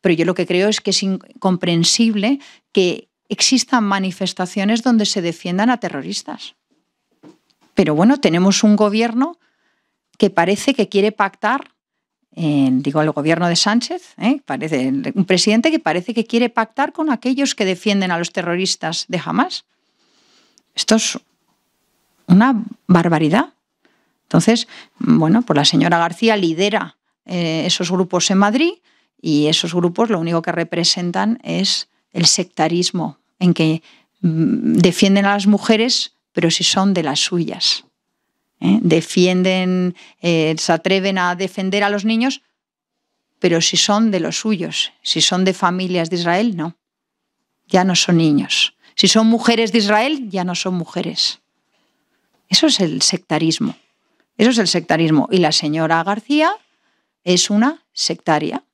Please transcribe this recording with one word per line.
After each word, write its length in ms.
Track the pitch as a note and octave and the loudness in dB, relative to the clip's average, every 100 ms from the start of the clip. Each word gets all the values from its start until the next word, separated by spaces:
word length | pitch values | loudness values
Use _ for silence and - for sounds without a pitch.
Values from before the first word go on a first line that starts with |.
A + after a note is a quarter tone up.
pero 140 | F#3+ D#3+ | 2 0
yo 100 | E3 | 0
lo 80 | |
que 140 | F3+ E3+ | -2 -2
creo 220 | F3+ G3+ | 0 0
es 120 | G#3+ | -2
que 100 | - | -2
es 120 | F#3 | -2
incomprensible 1400 | F#3+ F#3+ - - F#3+ F3+ F3 E3+ E3 - A3+ G#3 G#3 C#4 - - _ | -2 -6 -8 -6 -2 -2 0 0 2 2 0 0 -2 -2 -6 -20 _
que 380 | - F3+ - - _ _ | 0 0 -2 -10 _ _
existan 540 | - - C4 - B3+ | -4 0 0 0 0
manifestaciones 1000 | G#3 G3 F#3+ F3 F#3 - F3+ - G3 A3+ | 0 -2 -4 -4 -8 -6 -6 -2 0 0
donde 240 | B3+ A3+ G#3 | 2 2 0
se 160 | - | -2
defiendan 480 | E3+ E3 F3+ F3+ A3 | -4 -6 -6 -2 0
a 80 | B3+ | 0
terroristas. 760 | F3 D3+ D#3 G#3 - - - _ _ _ _ _ _ _ - _ _ _ _ | -4 -8 -10 -10 -12 -16 -18 _ _ _ _ _ _ _ -20 _ _ _ _
Pero 220 | - E3 D3+ | 0 2 4
bueno, 240 | G#3 C#4 | 4 4
tenemos 440 | G#3 E3 F#3+ F#3+ | 2 2 2 4
un 120 | G#3+ G#3 | 4 4
gobierno 600 | G#3 G#3+ A#3 A3+ D4 E4+ _ _ _ _ _ _ _ _ | 2 0 -2 -2 -4 -6 _ _ _ _ _ _ _ _
que 120 | G3+ | 0
parece 440 | G3 E3+ G3+ - | 2 0 0 0
que 140 | F3 G3 | 0 0
quiere 240 | G3+ G3+ | 2 0
pactar, 600 | G#3 G3 _ G#3+ C4+ - _ _ _ _ _ _ - | 0 -4 _ -4 -4 -8 _ _ _ _ _ _ -4
eh, 340 | D#3+ D3 C3+ | 0 2 2
digo, 300 | C3 C#3 D3+ | 2 0 0
el 100 | D3+ | 0
gobierno 360 | D3 D3 E3 F3 | 0 -2 0 0
de 80 | E3 | 0
Sánchez, 580 | G#3 A3+ - F4 - - | 2 0 -2 -10 -12 -4
¿eh? 240 | G#3+ C#4 _ | -2 -2 _
Parece 420 | B2+ D#3 D3 C3 | -6 -4 -2 -2
un 380 | C3+ C3+ D#3+ F#3+ | -2 -4 -4 0
presidente 440 | F#3 G#3 A3 D#4+ | 2 2 2 2
que 100 | D#4 | 0
parece 360 | - E3 F3 A#3 | -2 -4 -4 -4
que 100 | A3+ | -2
quiere 240 | A#3 A#3+ | 0 0
pactar 420 | A#3+ A3+ - D4+ | -2 -4 -4 -6
con 200 | - D#4 | -2 -4
aquellos 420 | A#3 B3 C4 C4+ | -2 -2 -2 -2
que 120 | - G3 | -2 -2
defienden 460 | F#3 G#3+ G3+ F#3 | -2 0 0 0
a 60 | E3+ | -2
los 140 | E3+ | -4
terroristas 720 | - F3 F3 F#3+ - E3 E3+ - | -6 -4 -2 -2 -4 -6 -8 -6
de 140 | F3+ | -8
Hamas. 420 | D#3 F3+ F4 - _ _ _ _ _ _ _ _ _ _ _ | -4 -4 -4 -6 _ _ _ _ _ _ _ _ _ _ _
Esto 220 | - - A3 | -10 0 0
es 240 | - - _ _ _ _ _ _ _ _ _ _ - | 0 -8 _ _ _ _ _ _ _ _ _ _ 4
una 360 | F3+ B3 A3+ - - - | 6 6 2 -4 -14 2
barbaridad. 680 | F3+ E3+ D#3+ D#3 G3 D#4 _ _ _ _ _ _ _ | 2 4 2 2 0 -2 _ _ _ _ _ _ _
Entonces, 440 | _ E3 E3 A#3 - - - _ | _ 0 2 0 -2 -16 -20 _
bueno, 460 | - D#3 D#3+ G#3+ | 0 2 4 2
pues 120 | A#3+ D3 | 2 0
la 80 | D3 | 2
señora 340 | E3+ E3+ E3+ | 2 2 0
García 360 | E3+ E3+ A3+ G#3+ | -2 -2 0 2
lidera, 600 | F3 D#3+ G3+ G3+ E3+ _ _ _ - | 0 0 0 -2 -6 _ _ _ -10
eh, 380 | F3+ E3 D#3+ D#3+ | -4 -2 -2 -2
esos 240 | - F3 | -2 -2
grupos 400 | F#3 F#3 F3+ - | -2 0 0 0
en 80 | F#3+ | 2
Madrid 340 | G3+ A#3+ E4 G#4+ _ _ _ _ | 2 2 -2 -4 _ _ _ _
y 260 | E3 D3 D3+ | -2 0 2
esos 280 | E3 F3 F3 | 0 -2 0
grupos 340 | F3 E3+ A3+ | -2 0 -2
lo 100 | F#3+ | 0
único 220 | E3 E3+ | 0 -2
que 100 | E3+ | -2
representan 880 | E3+ E3+ E3+ F3 - F3 F#3 G#3 A#3+ | -6 -4 -2 -2 -2 -4 -2 -2 -4
es 440 | - E3+ G3 - - _ _ | -4 -4 -2 -4 -8 _ _
el 120 | - E3 | -2 0
sectarismo, 920 | - F3 - D#3+ F3 F3 F3+ D#3 - _ _ | 0 -4 -2 0 0 -2 -4 -6 -10 _ _
en 160 | F3+ | 0
que, 300 | E3+ D#3+ D#3+ _ _ _ _ | 2 2 0 _ _ _ _
mm, 560 | F3 D#3+ D#3+ - D2+ E2 | -2 0 0 0 0 4
defienden 480 | F3+ E3+ G3 G3 G3+ | 2 4 2 4 2
a 80 | |
las 140 | G3+ G3 | 2 2
mujeres, 640 | G3+ - A3 A#3+ - - _ _ | 2 2 2 2 -2 -6 _ _
pero 180 | - E3 | -2 0
si 140 | E3 | 0
son 320 | F3+ - G3 F3+ | 0 2 2 0
de 80 | |
las 160 | D#3 C#3 | -2 -2
suyas. 640 | - F3 E3 - - - _ _ _ _ _ _ _ _ | -2 -2 -4 -4 -4 -4 _ _ _ _ _ _ _ _
¿Eh? 200 | F3 G#3 | 2 2
Defienden, 1120 | G3 D#3+ D#3+ - F3+ F3+ F#3 F#3 F#3 F#3 F3+ F3+ - _ | 4 0 0 0 2 2 0 0 0 0 -2 -6 -20 _
eh, 340 | E3+ E3 D#3 D#3+ | -2 0 0 -2
se 140 | - | 0
atreven 460 | E3 - F#3+ F#3+ F#3+ | 0 2 0 0 -2
a 180 | F3+ F3+ | -2 -2
defender 480 | F#3+ F#3+ F#3+ G3+ | -6 -6 -4 0
a 60 | G3+ | 0
los 160 | G#3 G#3 | 0 -2
niños, 380 | A3+ B3+ C4+ _ _ _ _ _ _ _ _ _ _ | 0 -2 -4 _ _ _ _ _ _ _ _ _ _
pero 200 | F3+ E3 | 0 2
si 160 | D#3+ F#3 | 0 0
son 340 | - G#3 A3+ | 0 2 2
de 120 | F#3 | 0
los 180 | D#3+ F3 | -4 -4
suyos, 540 | A3 G3+ E3 D#3 - _ | -4 -4 -4 -6 -6 _
si 180 | - D#3+ | -6 -2
son 240 | - F3+ | 0 2
de 100 | F#3+ | 0
familias 560 | F3+ F3+ F3+ F#3 F3+ D#3+ | 0 -2 -2 -2 -2 -2
de 60 | F3 | -2
Israel, 400 | F3 F3 A#3 F3 | 0 0 0 -2
no. 220 | D#3+ - _ _ _ _ _ _ _ _ _ | -8 -10 _ _ _ _ _ _ _ _ _
Ya 160 | F#3 | 2
no 100 | F#3+ | 2
son 220 | E3+ - E3+ | 0 2 4
niños. 560 | D#3+ D3 F#2+ - - _ _ - | 4 2 0 -2 -2 _ _ 0
Si 140 | G3 | 2
son 180 | A3+ A3 | 4 4
mujeres 460 | A3+ A#3 A3+ A3+ | 2 2 2 2
de 60 | A3 | 0
Israel, 500 | G3+ G#3+ B3+ D#4 A#3 | 2 0 0 -4 -6
ya 160 | F#3 F3+ | -6 -4
no 100 | F3 | -4
son 200 | F#3 F3+ | -4 -4
mujeres. 640 | E3 F3 D#3+ - - - _ _ _ _ _ _ _ _ _ _ _ | -4 -6 -6 -4 -4 -4 _ _ _ _ _ _ _ _ _ _ _
Eso 200 | F#3 D#4+ | 0 2
es 120 | B3 | 0
el 220 | F3+ E3 | -2 0
sectarismo. 760 | - D3+ _ D3+ D#3+ D#3+ - - _ _ _ _ _ - | -2 -4 _ -2 0 -2 -4 -6 _ _ _ _ _ 0
Eso 140 | A3 | 2
es 60 | A#3 | 2
el 100 | F#3 | 0
sectarismo. 580 | F3 - D#3+ E3 D#3 - | -2 0 0 4 2 2
Y 100 | F#3 | 2
la 120 | D#3+ | 2
señora 500 | E3 D#3 D#3 D#3+ E3 | 0 -2 -2 0 0
García 500 | E3 G#3 - D4 D#4+ G#4+ _ _ _ _ _ _ F3+ | -2 -6 -2 0 0 -2 _ _ _ _ _ _ -2
es 240 | F3+ - | 0 2
una 340 | G#3 A#3+ D#4+ _ | 2 0 -2 _
sectaria. 720 | - - D#3 - D3+ D#3 - _ | -8 -6 -6 -2 -2 -2 -8 _